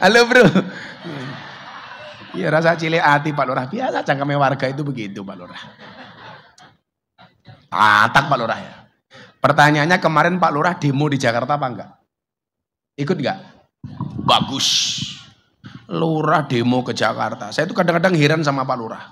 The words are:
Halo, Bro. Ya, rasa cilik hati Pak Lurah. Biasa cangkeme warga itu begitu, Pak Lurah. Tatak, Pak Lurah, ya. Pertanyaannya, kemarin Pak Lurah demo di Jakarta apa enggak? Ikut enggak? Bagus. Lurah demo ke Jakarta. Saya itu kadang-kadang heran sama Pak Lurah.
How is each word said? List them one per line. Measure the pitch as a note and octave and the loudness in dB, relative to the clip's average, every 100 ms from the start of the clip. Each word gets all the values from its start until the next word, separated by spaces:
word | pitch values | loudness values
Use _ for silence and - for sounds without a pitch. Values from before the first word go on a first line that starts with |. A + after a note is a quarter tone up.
Halo, | F#3 A#3 A#3+ | 4 6 6
Bro. | B3+ G3+ E3+ - - - - F3 D3 C3 B2 - - - - - - - - - E3+ | 6 6 4 0 -6 -16 -16 -14 -12 -12 -14 -16 -18 -18 -18 -18 -18 -18 -20 -14 -6
Ya, | F3+ | 0
rasa | D#3 E3 E3 | 2 2 0
cilik | D#3+ E3 | 0 0
hati | E3 D3 D#3 | 4 2 2
Pak | D3 C3 | -2 -2
Lurah. | C3+ B2+ | -2 -4
Biasa | A3 B3+ - | -6 -4 -4
cangkeme | - C#3 C#3 C#3+ | -2 -2 -2 0
warga | C3+ C3 C3 | 0 0 -4
itu | C#3 | -4
begitu, | D3 B2 G#2 G#2 | -6 -8 -10 -10
Pak | G2 F#2 | -12 -14
Lurah. | F2+ - - - - B3+ B3+ - - - - _ - _ _ _ _ _ _ _ - - _ | -18 -18 -20 -20 -20 -20 -20 -20 -20 -20 -20 _ -20 _ _ _ _ _ _ _ -20 -20 _
Tatak, | E2+ G#2+ G#2 A2 C#3 C3+ | 2 6 6 4 4 2
Pak | C3+ | 0
Lurah, | A2+ G2+ | 0 -4
ya. | - - - _ _ - - _ | -8 -20 -20 _ _ -20 -20 _
Pertanyaannya, | C3 D3+ D3 D3+ D3+ F3+ | 2 4 6 4 2 2
kemarin | E3 D#3 E3 F3+ | 2 2 2 2
Pak | E3 | 0
Lurah | D3 F3 F3+ | 0 -2 0
demo | D3 C3+ D3+ | 0 0 0
di | C#3 | 0
Jakarta | C3 A#2 B2 D3 | 0 0 -2 -2
apa | C3+ | -4
enggak? | G#2 - _ _ _ _ _ _ _ _ _ _ - | -8 -14 _ _ _ _ _ _ _ _ _ _ -6
Ikut | C#3+ F3+ | -4 -2
enggak? | A#2+ F#2+ - _ _ _ - - - - - | -2 -6 -10 _ _ _ -16 -12 -10 -6 0
Bagus. | A#2 A2+ C3 - - - - - - - _ _ _ - - - | 0 0 -4 -2 -2 -2 -6 -10 -12 -20 _ _ _ -20 -20 -10
Lurah | E2+ E3 D#3 D3+ D#3+ C#3 | -4 -2 -2 0 0 0
demo | B2+ A#2+ B2+ | 0 0 0
ke | B2 | -2
Jakarta. | G#2+ A2 A#2 A2+ A2+ G#2 A2+ | -2 -2 -2 -6 -8 -6 -4
Saya | |
itu | E3 | -2
kadang-kadang | A3+ F3 E3+ F#3 E3+ | 0 0 2 2 4
heran | D3 D#3 | 2 2
sama | D3 C#3 C3 | 0 -2 -2
Pak | B2+ | -4
Lurah. | A2+ A#2 - | -6 -12 -16